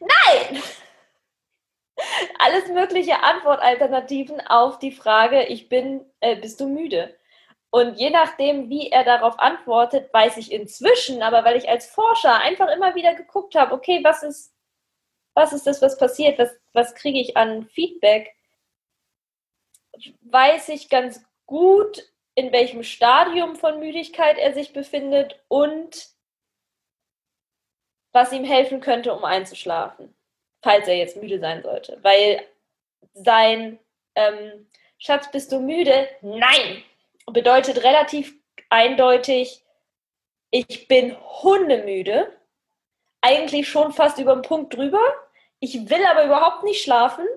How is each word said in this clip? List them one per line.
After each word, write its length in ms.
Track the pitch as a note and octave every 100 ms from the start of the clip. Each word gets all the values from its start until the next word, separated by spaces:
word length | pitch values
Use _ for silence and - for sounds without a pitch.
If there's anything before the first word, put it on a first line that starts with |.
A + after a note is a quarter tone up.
nein. 640 | F#4 D#5+ - C5+ - C#4 - - - _ _ _ _ _ _ _ _ _ _ -
<laughs> 420 | G#4+ A4 F4+ -
Alles 300 | C4 F#4 F#4+
mögliche 540 | F4+ F#4 F#4 E4 C#4+
Antwortalternativen 1160 | C#4+ E4+ D4 C#4+ B3 B3 C4+ C4 B3+ C#4 C4+ D4 -
auf 320 | A#3 B3+ C4
die 120 | C4+
Frage, 520 | - A3 G#3+ A#3 C4+
"Ich 240 | - A#3 -
bin, 360 | B3 C4+ C4+ - -
äh, 160 | A#3 A3
bist 240 | A3 -
du 60 | C4+
müde?" 480 | C#4+ D#4+ E3+ E3+ _ _ _ _ _ _
Und 280 | A#3+ A#3+ -
je 120 | C4+
nachdem, 580 | E4 D#4+ - C#4 C#4+ A#3
wie 200 | C#4+ C#4+
er 140 | B3+
darauf 340 | B3 A#3+ A3+ A3+
antwortet, 720 | C#4 E4+ - A#3 A#3+ C4+ C4+
weiß 260 | A3+ A3+ A#3
ich 140 | A3
inzwischen, 720 | G#3+ G#3 - A4 B4 - B3
aber 220 | A3 A#3
weil 120 | A#3 B3
ich 120 | -
als 180 | A#3+ -
Forscher 480 | - A4+ A4+ D4 A3+
einfach 280 | D4 F#4+ F4
immer 240 | E4+ F#4 F4+
wieder 180 | E4+
geguckt 400 | E4+ - G4+ F#4+
habe, 200 | D#4 C4
okay, 260 | B3+ - F4
was 200 | D4 D#4+
ist, 300 | D4 C#4+ - _ _ _ _ _ _ _ _
was 180 | - D4+
ist 140 | C#4+ C#4
das, 160 | C#4
was 160 | C4+ C4+
passiert, 400 | B3+ B3+ D4 C#4+
was, 120 | A#3+ - _
was 220 | A#3 A#3+
kriege 260 | - D4 C4
ich 160 | B3 G#3+
an 320 | A3 A3 A3
Feedback, 640 | - F4 - G#3 G#3+ G#3+ _ _ _ _ _ _ _ _ _ _ _ _ _ _ _ _ - - _
weiß 460 | A#3 B3+ C4+ D#4+ -
ich 180 | D4 -
ganz 360 | C4 B3 A3+ _ _ -
gut, 640 | D4 F#4 G4+ G#4 - - _ _
in 180 | - B3+
welchem 300 | B3 A#3+ A#3
Stadium 720 | - - A#3+ C#4 F4+ F4 E4+ D#4+
von 240 | D#4+ D4+
Müdigkeit 580 | D#4 E4 D#4 - D#4 D4+
er 140 | C#4
sich 180 | C#4 C#4
befindet 680 | C#4 C#4 C#4+ C#4 C#4 C#4 - -
und 600 | C4+ D4+ D#4 E4 - - _ _ _ _ _ _ _ _ _ _ _ _ _ _ _ _ _ _ _ _
was 200 | B3 B3
ihm 120 | C4
helfen 360 | C4 C4+ C4+ C4+
könnte, 320 | C#4 A#3+ A#3+
um 100 | G3+
einzuschlafen, 880 | F#3+ F#3+ F#3+ - F3+ E3 - - - _ _ _ _ _
falls 240 | A#3 G3+ F#3+
er 100 | F3+
jetzt 200 | E3+ G3+
müde 240 | G#3 F#3+
sein 220 | D#3+ E3
sollte. 360 | - - - -
Weil 440 | G3 G3+ G#3 G3+ - _ _ _ _ _ _
sein, 640 | - G#3+ A3+ A3 A3+ A3+ A3+ _ _ _
ähm, 560 | - G#3+ G#3 G#3+ G#3 G#3+ _ _ _
"Schatz, 320 | - C#4+ -
bist 200 | C#4 -
du 80 | C4+
müde?" 480 | C4 E4 C#4 C4+ C4+ -
Nein! 600 | G3+ A3 B3+ C#4+ G3 F#3+ - _ _ _ -
Bedeutet 560 | A#3 A#3+ C4 C4 B3
relativ 520 | B3 D4+ D4 D4 C#4 _ _ - -
eindeutig, 920 | A3+ A#3+ C4 B3+ B3 B3 B3+ B3 - _ _ _ _ _ _ _ _ _
ich 380 | B3 - - -
bin 280 | C4 B3 - - -
hundemüde, 920 | F#4 G4 E4 A#3 G#3 F#3+ F#3 A#3+ G#4+ - _ _ _ _ _ _ _ _
eigentlich 480 | B3 D4 D4+ D4 C#4+
schon 240 | D4 D4+
fast 260 | D4 D4 D4
über 160 | C4+
den 80 | B3+
Punkt 320 | B3+ D#4+ C#4 A#3+
drüber, 240 | C#4+ G4 B4 C#5+ - _ _ -
ich 300 | B3+ B3 G#3+
will 140 | E4+ F#4+
aber 180 | D#4 D4
überhaupt 380 | D4 E4 F4
nicht 180 | G#4 G4+
schlafen, 440 | C#4+ A#3+ B3 - F#4+